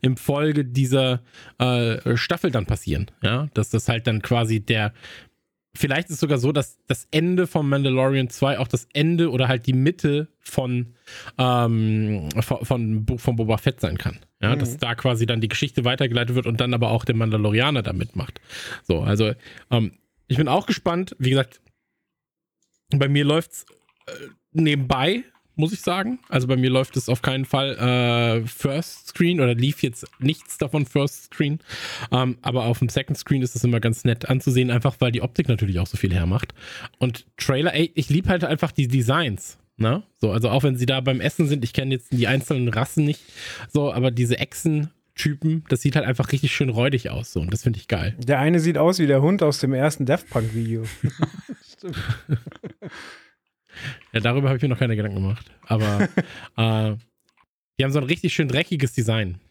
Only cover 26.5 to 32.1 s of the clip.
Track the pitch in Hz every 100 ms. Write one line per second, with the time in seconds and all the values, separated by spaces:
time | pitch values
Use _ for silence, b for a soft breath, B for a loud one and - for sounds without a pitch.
26.5 | 131 127 131 131 - - 123 - 131 135
27.5 | 139 139 - 127 123 120 120 117 113 117
28.5 | - 143 139 165 - - - 170 175 127
29.5 | 120 131 143 135 - - _ 131 156 -
30.5 | - 147 151 143 147 139 - - - 147
31.5 | 156 B B B B B